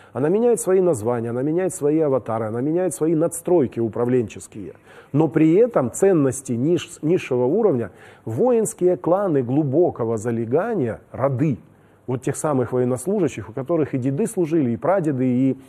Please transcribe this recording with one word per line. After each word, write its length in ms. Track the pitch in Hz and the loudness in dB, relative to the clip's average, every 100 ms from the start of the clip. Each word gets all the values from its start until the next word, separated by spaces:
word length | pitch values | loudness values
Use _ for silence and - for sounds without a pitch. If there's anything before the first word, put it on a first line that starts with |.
| - | -12
Она 160 | 117 143 | -2 0
меняет 300 | 202 240 226 | 2 2 2
свои 200 | - 190 | 2 2
названия, 480 | 180 135 104 120 117 | 2 2 0 -2 -2
она 140 | 120 | -4
меняет 320 | 139 165 185 | -2 -2 -2
свои 240 | - 143 156 | -2 0 2
аватары, 480 | 156 131 - 113 110 | 2 0 -2 -4 -2
она 160 | 113 | -2
меняет 320 | 139 165 185 | -2 0 -2
свои 200 | - 156 | -2 0
надстройки 640 | 165 165 - - 175 120 - | 0 0 -2 0 2 2 0
управленческие. 960 | 113 104 120 127 107 - - 113 87 - - - - | -4 -2 0 0 0 -8 -18 -16 -14 -16 -20 -20 -4
Но 160 | 143 156 | 0 2
при 240 | 156 156 170 | 4 4 6
этом 360 | 240 180 123 | 4 2 -2
ценности 600 | - 196 180 139 123 - | 2 4 4 2 -2 -4
ниш-, 480 | 117 139 175 - - | -2 0 0 -2 -6
низшего 420 | 151 180 - 127 | 0 0 0 0
уровня, 460 | 123 185 220 135 113 - - - | 2 2 2 2 -2 -10 -20 -16
воинские 720 | - 113 240 233 214 - 180 180 | -8 0 2 2 0 0 0 2
кланы 460 | 156 185 202 143 | 2 0 2 0
глубокого 720 | 120 135 151 131 175 - 117 113 | 0 0 2 2 2 0 -4 -2
залегания, 880 | 110 117 113 139 220 220 120 92 - | -2 -4 0 -2 0 -2 -2 -4 -10
роды, 460 | 104 131 131 156 117 - _ _ _ - | -4 -2 0 0 -2 -8 _ _ _ -8
вот 160 | 123 | -6
тех 140 | - 139 | -4 -4
самых 360 | 156 139 120 | -2 0 0
военнослужащих, 800 | 127 123 127 - 208 151 - 107 | 0 0 -2 -2 -2 -2 -4 -12
у 20 | |
которых 420 | 110 131 165 147 | -10 -2 -2 0
и 40 | 135 | -2
деды 280 | 127 139 220 | -2 -2 -4
служили, 440 | - 165 165 127 | -2 -2 0 0
и 60 | 117 | 0
прадеды, 500 | 143 196 156 131 131 | 0 0 0 0 0
и 300 | 123 135 131 | 2 0 -2